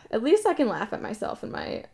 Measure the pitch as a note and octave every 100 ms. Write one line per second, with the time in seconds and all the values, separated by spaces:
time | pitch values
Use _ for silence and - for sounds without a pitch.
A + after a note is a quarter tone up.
0 | - A3 C4 G#4+ G#4+ D#4+ B3+ D#3+ - -
1 | - G#3+ - - - D2+ D2+ - -